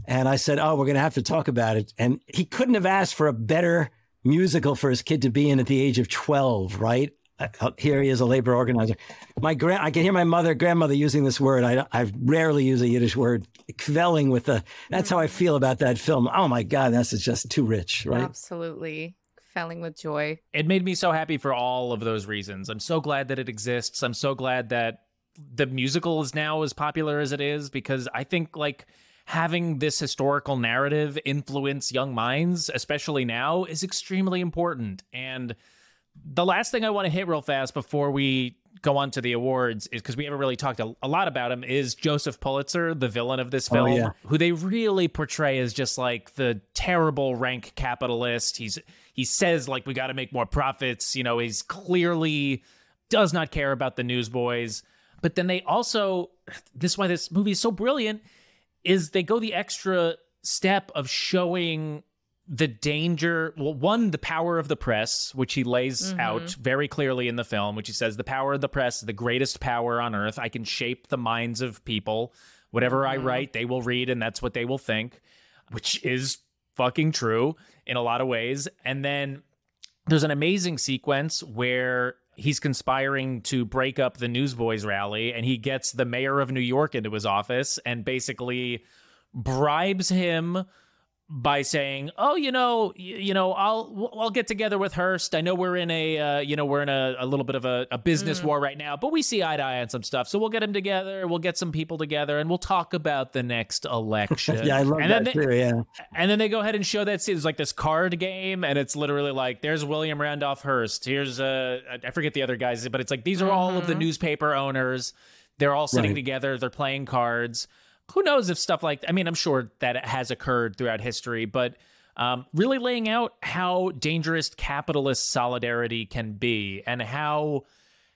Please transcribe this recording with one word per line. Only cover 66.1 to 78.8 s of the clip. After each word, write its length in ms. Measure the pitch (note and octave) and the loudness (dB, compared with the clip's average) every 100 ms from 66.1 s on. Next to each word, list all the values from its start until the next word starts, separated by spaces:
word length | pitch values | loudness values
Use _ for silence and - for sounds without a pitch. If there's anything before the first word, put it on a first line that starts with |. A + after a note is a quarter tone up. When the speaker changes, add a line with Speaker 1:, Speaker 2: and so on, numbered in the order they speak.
Speaker 2:
Mm-hmm. 80 | - | -2
Speaker 3:
out 300 | A#2 A2+ E3+ F3+ | -2 -2 -6 -6
very 260 | B2 C3+ D3 | -2 0 -2
clearly 400 | - C#3 B2+ B2 | -2 -2 0 -2
in 80 | |
the 80 | A#2+ | -4
film, 320 | A#2 G#2+ G#2 | -4 -2 -2
which 140 | G#2+ G#2+ | -4 -8
he 40 | |
says, 240 | G2+ A2+ G#2 | -4 -2 -4
"The 60 | |
power 300 | - C3+ C#3 | -6 -2 -2
of 80 | C#3+ | 0
the 80 | C#3 | -2
press 280 | C#3+ B2 - | 0 0 -2
is 60 | G#2+ | -6
the 60 | |
greatest 460 | G2+ A#2+ B2 C3 - | -4 0 0 0 -2
power 420 | C3 A#2+ A#2+ A#2 | -2 -2 0 0
on 140 | A#2+ | -2
earth. 240 | G#2+ G#2 A#2+ | -2 -4 -4
I 100 | A#2 | -6
can 140 | B2 | -6
shape 460 | A2 - B2 B2 _ | -6 -4 -4 -4 _
the 100 | C3+ | -4
minds 420 | A2+ A#2 A#2 A#2 | 0 0 -2 -4
of 240 | B2+ G#2 | -6 -6
people. 480 | - A2 G#2 A2 A#2 - - _ _ | -4 -4 -2 -2 -4 -8 -20 _ _
Whatever 340 | A#2 B2 C3 | 0 2 2
I 120 | C3+ C3+ | 0 0
Speaker 2:
Mm-hmm. 100 | B2+ | -2
Speaker 3:
write, 260 | B2+ C#3 | -2 -4
they 120 | A2+ | -6
will 180 | A#2+ B2+ | -4 -2
read, 260 | A#2+ B2 B2 | 0 0 0
and 120 | A#2+ | -2
that's 180 | A2+ - | -2 -4
what 140 | B2 | -6
they 100 | A#2+ | -4
will 140 | A#2+ C3+ | -4 -4
think," 420 | - A2 A#2+ - _ _ _ _ _ | -2 -2 -4 -12 _ _ _ _ _
which 320 | A2+ - - | -8 -4 -4
is 340 | C#3+ B2+ C3 - _ _ _ - | -2 -2 -2 -6 _ _ _ -2
fucking 340 | B2 C#3+ D#3 | 0 2 0
true 460 | D3+ A#2 A2 C#3 D#3+ - _ | 0 0 2 0 -2 -14 _
in 120 | - B2 | -6 -2
a 60 | |
lot 180 | A#2 A#2+ | 0 0
of 80 | C3 | 0
ways. 400 | A#2 A#2+ C#3 C#3 - | 0 -2 -4 -8 -8